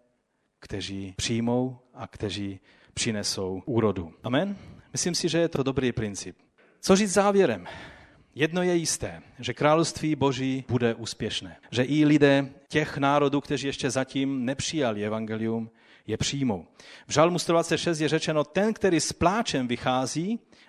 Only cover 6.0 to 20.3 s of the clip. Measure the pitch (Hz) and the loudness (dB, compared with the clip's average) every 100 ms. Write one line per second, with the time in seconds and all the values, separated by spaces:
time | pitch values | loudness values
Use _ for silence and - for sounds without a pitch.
6 | 104 98 92 - _ _ _ _ - 190 | -4 -8 -12 -16 _ _ _ _ 4 4
7 | 214 185 196 196 170 101 87 - - - | 4 2 4 4 4 2 -6 -16 -18 -20
8 | - _ _ 117 156 175 180 175 156 - | -20 _ _ -4 -2 0 0 0 0 -4
9 | 101 82 - - 123 117 147 156 151 - | -6 -10 -16 -10 -8 0 4 4 2 -2
10 | 156 147 139 127 131 131 131 120 117 113 | -2 2 0 0 -2 -4 -2 0 0 0
11 | 113 - 110 - 90 - - 117 131 147 | -6 -8 -6 -6 -10 -14 -6 -2 2 4
12 | 151 151 143 139 135 - - 160 151 - | 6 8 8 6 2 -8 -4 -2 -2 0
13 | 139 143 143 139 - 143 139 123 135 120 | 2 4 4 2 -2 -4 -4 -4 -2 -2
14 | 123 135 135 135 120 135 - 160 127 104 | -2 -2 -2 -2 -4 -4 -4 -2 0 0
15 | 104 110 110 110 113 113 113 - _ - | -2 -4 -4 -4 -2 -2 -6 -12 _ -18
16 | - 110 - 143 131 92 78 - - - | -8 -4 -2 -2 -2 -2 -6 -20 -20 -20
17 | - 147 165 175 - 170 165 160 175 160 | -2 4 4 2 2 2 2 0 0 0
18 | 151 151 - 156 143 190 214 214 190 165 | 0 0 0 0 0 0 0 2 2 2
19 | - - 170 214 226 143 123 120 131 127 | 0 0 2 2 0 -2 -2 -2 0 0
20 | 131 147 180 | 0 -4 -4